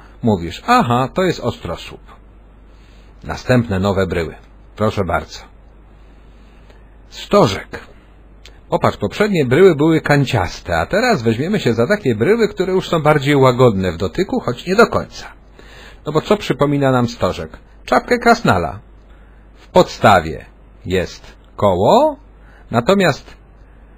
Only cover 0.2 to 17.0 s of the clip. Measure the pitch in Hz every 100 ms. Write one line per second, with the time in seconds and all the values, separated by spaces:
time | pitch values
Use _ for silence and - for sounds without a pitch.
0.2 | 117 107 85 - - 247 139 120 131 -
1.2 | 185 - 120 - 90 80 - - - -
2.2 | - - - - - - - - - -
3.2 | - - - 127 117 95 98 95 92 87
4.2 | 80 - - - - - 107 104 90 82
5.2 | - - - - - - - - - -
6.2 | - - - - - - - - - -
7.2 | - 202 139 92 - - - - - -
8.2 | - - - - - 170 113 - 101 -
9.2 | 214 185 131 135 190 147 156 160 - 147
10.2 | 139 113 87 - - 82 - 190 254 180
11.2 | 113 110 160 208 127 110 117 208 131 107
12.2 | 131 233 214 - 190 185 - 170 151 151
13.2 | 135 143 131 123 127 95 92 82 95 -
14.2 | 190 254 - 120 175 202 226 - - -
15.2 | - - - - - - - - - 151
16.2 | - 208 - 135 143 143 135 127